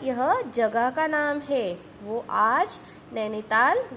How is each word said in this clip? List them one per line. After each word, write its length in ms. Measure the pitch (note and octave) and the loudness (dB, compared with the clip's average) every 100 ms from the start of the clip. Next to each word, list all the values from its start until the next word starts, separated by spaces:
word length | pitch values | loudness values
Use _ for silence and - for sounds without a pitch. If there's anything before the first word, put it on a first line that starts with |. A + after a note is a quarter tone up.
यह 380 | C4 B3 C#4 A#4+ | -4 0 2 2
जगह 480 | D#4+ A#3 A3 A3+ A3 | 0 0 0 2 0
का 180 | C4 D#4 | 0 0
नाम 320 | D4+ D4 D4 | 0 0 -2
है। 400 | C#4+ C#4 G3+ F3 - - | -2 -2 -2 -6 -12 -14
वो 220 | G#3 A3+ - | -8 -6 -2
आज 500 | G3+ A3 C4+ G#4 - - - - | 2 4 4 0 -4 -18 -20 -10
नैनीताल 680 | A3+ G#3+ G#3+ G#3+ A3 C4 A4+ B4 | -6 -4 -6 0 4 4 2 -2